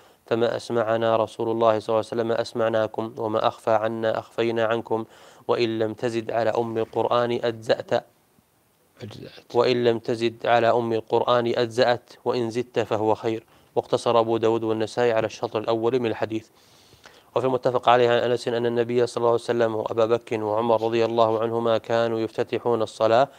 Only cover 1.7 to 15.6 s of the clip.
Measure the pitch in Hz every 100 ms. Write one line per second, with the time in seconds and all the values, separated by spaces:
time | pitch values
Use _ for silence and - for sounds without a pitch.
1.7 | 107 104 110 104 117 113 113 113 120 113
2.7 | 110 110 - 113 120 113 110 117 - -
3.7 | 110 110 113 113 117 - - 117 117 110
4.7 | 117 113 113 113 - - - - 123 117
5.7 | 113 110 110 123 113 110 117 110 107 117
6.7 | 110 110 117 113 120 120 120 120 113 110
7.7 | - - 120 - _ _ _ _ _ _
8.7 | _ _ _ 107 - - - _ 120 120
9.7 | 123 120 117 - 113 117 113 123 117 117
10.7 | 117 113 113 - 117 120 123 117 123 120
11.7 | 113 123 120 - - 120 120 113 117 120
12.7 | 120 107 110 110 104 120 113 - _ _
13.7 | - - 123 123 117 113 113 110 113 110
14.7 | 110 107 - 120 110 110 - 117 110